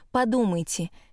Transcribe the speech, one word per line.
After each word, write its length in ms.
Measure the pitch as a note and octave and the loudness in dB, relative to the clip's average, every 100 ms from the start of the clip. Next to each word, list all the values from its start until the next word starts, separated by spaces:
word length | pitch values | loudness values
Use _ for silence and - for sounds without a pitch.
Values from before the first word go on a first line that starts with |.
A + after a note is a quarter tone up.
| - | -4
подумайте, 800 | B3+ B3 B3+ G#3+ E3+ E3+ - E3+ - - | 0 2 2 2 0 -4 -6 -6 -10 -20